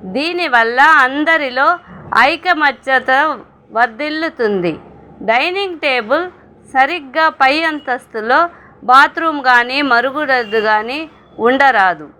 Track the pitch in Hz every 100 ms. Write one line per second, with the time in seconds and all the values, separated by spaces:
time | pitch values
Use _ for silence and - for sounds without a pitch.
0 | 185 190 311 349 330 240 226 240 294 311
1 | 254 277 302 320 277 247 294 349 - -
2 | - - 254 320 359 330 294 262 - 262
3 | 240 262 311 254 - _ _ 214 240 220
4 | 302 311 320 - 226 202 175 147 - -
5 | - - 196 233 311 370 392 330 294 254
6 | 214 285 359 - _ _ _ 269 269 349
7 | 277 277 320 302 269 302 330 302 277 240
8 | - 226 220 269 339 - - - - 262
9 | 302 - 330 294 254 247 240 269 285 233
10 | 254 269 302 254 226 220 214 214 220 277
11 | 311 - _ - 226 269 277 233 185 165
12 | 151 -